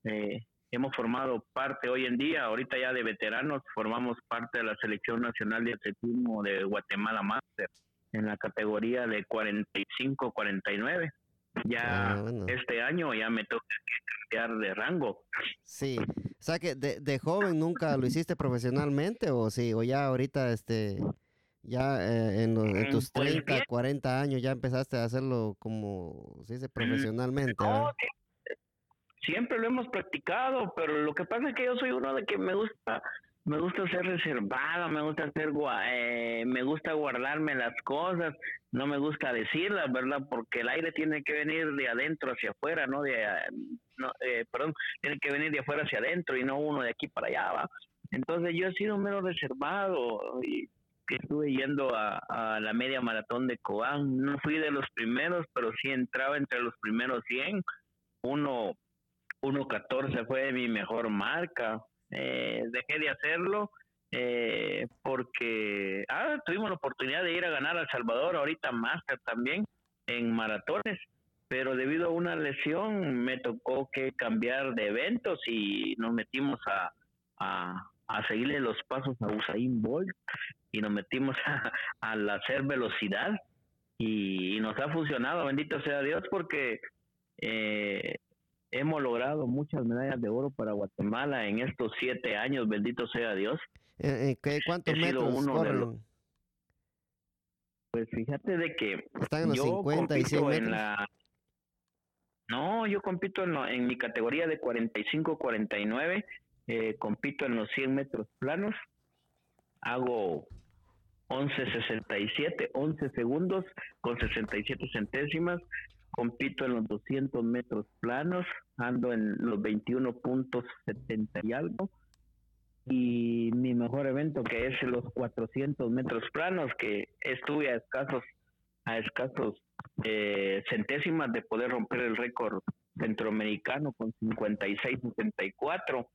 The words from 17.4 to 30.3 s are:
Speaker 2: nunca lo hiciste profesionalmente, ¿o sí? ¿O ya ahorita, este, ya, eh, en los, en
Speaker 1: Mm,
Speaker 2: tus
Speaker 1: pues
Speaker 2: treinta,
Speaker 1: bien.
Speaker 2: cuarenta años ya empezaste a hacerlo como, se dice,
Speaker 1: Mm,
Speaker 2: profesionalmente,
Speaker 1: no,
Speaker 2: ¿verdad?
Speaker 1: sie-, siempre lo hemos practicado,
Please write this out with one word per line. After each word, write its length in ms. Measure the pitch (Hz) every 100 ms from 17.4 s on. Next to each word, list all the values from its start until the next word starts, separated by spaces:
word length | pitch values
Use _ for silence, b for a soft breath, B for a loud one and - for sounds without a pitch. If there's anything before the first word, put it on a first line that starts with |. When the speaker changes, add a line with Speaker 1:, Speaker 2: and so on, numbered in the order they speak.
| 202 156
Speaker 2:
nunca 360 | 160 175 160 139
lo 100 | 127
hiciste 280 | 160 160
profesionalmente, 920 | 170 139 123 123 135 147 139 170 240 180
¿o 200 | 123 110
sí? 200 | 127 120
¿O 100 | 110
ya 240 | 117 135 139
ahorita, 440 | 127 135 143 127
este, 460 | 113 - 113 104 98 - - _ _ _ _
ya, 400 | - 123 135 131
eh, 400 | 92 117 113 98
en 120 | 113
los, 80 | 110
en 220 | 110 98 113
Speaker 1:
Mm, 40 |
Speaker 2:
tus 200 | 139 131
Speaker 1:
pues 180 | 135 139
Speaker 2:
treinta, 240 | 160 -
Speaker 1:
bien. 120 | 131 -
Speaker 2:
cuarenta 520 | 120 127 143 131 131
años 220 | 143 135
ya 80 | 127
empezaste 460 | 131 131 127 135 127
a 60 |
hacerlo 520 | 117 127 135 123 107 98
como, 840 | 110 110 104 95 85 - - -
se 100 | 104
dice, 120 | 123 131
Speaker 1:
Mm, 40 |
Speaker 2:
profesionalmente, 800 | - 117 - 110 113 127 135 131 107
Speaker 1:
no, 120 | -
Speaker 2:
¿verdad? 200 | 277 - -
Speaker 1:
sie-, 580 | 494 - _ _ - - _ _ _ _ _ _ -
siempre 260 | 180 240 247
lo 80 | 226
hemos 200 | 254 247
practicado, 840 | 196 - 156 -